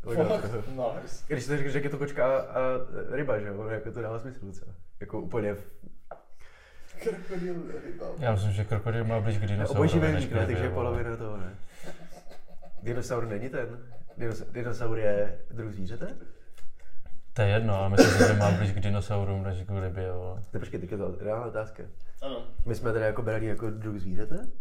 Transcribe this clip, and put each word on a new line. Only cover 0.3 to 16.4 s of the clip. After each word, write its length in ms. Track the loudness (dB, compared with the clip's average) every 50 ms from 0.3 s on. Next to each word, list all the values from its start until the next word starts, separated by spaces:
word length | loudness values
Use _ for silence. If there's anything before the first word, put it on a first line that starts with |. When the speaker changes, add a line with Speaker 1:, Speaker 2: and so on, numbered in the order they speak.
| 2 0 0 -4 -4 -4
Speaker 2:
Fakt? 60 | -4 -4 -4 -2 -2 -2 -4 -4
Nice. 220 | -6 -6 -4 -4 -2 -2
Speaker 1:
Když 160 | -2 -2 -2
jsi 120 | -2 0
řekl, 140 | 2 2 2
že 80 | 2 0
je 100 | 0 -2
to 80 | -2 -2
kočka 280 | -4 -4 0 2 2
a, 120 | 2 2 2
a 200 | 0 -2 -2 0 0 0 2 0 0 -2 -2 -4 -2 -2
ryba, 280 | -2 -2 -2 0 -2 -2
že 80 | -2
jo? 80 | -4 -6 -6
Ono 100 | -6 -4
jako 220 | -6 -6 -6 -8
to 100 | -8 -6
dává 160 | -6 -6 -6 -6
smysl 280 | -8 -8 -10 -10 -10
docela. 260 | -8 -8 -6 -6 -6 -8 -10 -12 -12 -10 -10
Jako 200 | -10 -6 -6 -6
úplně 340 | -6 -2 -2 0 0 0 -2
v- 160 | -4 -8 -12 -12 -12 -10 -10 -10 -10 -10 -12 -14 -14 -14 -14 -12 -12 -12 -14 -16 -18 -20 -20 -16 -14 -14 -8 -8 -6
Speaker 2:
Krokodýl, 520 | -4 -4 -6 -6 -8 -6 -6 -4 -4 -4 -4 -6 -6 -6 -8 -8 -6
ryba. 220 | -8 -8 -6 -6 -8 -8 -2
Speaker 3:
Já 140 | 0 0
myslím, 200 | 2 2 2 0
že 120 | 0 0 0
krokodýl 400 | 0 0 0 0 0 -2 0 0
má 160 | 0 0 2
blíž 180 | 2 2 2 2
k 20 |
Speaker 1:
Ne, 60 | 2
Speaker 3:
dinosaurovi 320 | 2 0 0 0 0 2 4
Speaker 1:
obojživelník, 380 | 4 4 4 4 4 4 2 0
Speaker 3:
než 60 | 0
k 60 | 0
Speaker 1:
ne, 80 | 0 0
Speaker 3:
rybě, 60 | 0 0 0
Speaker 1:
takže 100 | 0 -2
je 60 | -2
Speaker 3:
vole. 180 | 0 -2 -2 0
Speaker 1:
polovina 260 | 0 -2 -2 -2 -4
toho, 200 | -6 -6 -6 -2
ne? 180 | -2 -2 -4 -2 -6 -6 -8 -6 -8 -6 -6 -6 -6 -6 -10 -12 -10 -10 -8 -8 -6 -8 -6 -8 -8 -6 -2 -4 -2
Dinosaur 440 | -2 0 -2 -2 -2 -2 -2 -2 -2
není 220 | -2 -4 -4 -4 -4
ten. 300 | -4 -4 -6 -6 -6 -10 -10 -8 -8 -6 -6 -6 -4 0
Dinos-, 260 | 0 0 0 0 -2 -2
dinosaur 460 | -2 -2 -2 -2 0 2 4 4 4 6
je 400 | 6 6 6 8 6 6 6 4 0 -2
druh 220 | -2 -4 -4 -4
zvířete? 440 | -2 -2 -2 0 0 0 -2 -2 -2 -4 -4 -6 -8 -8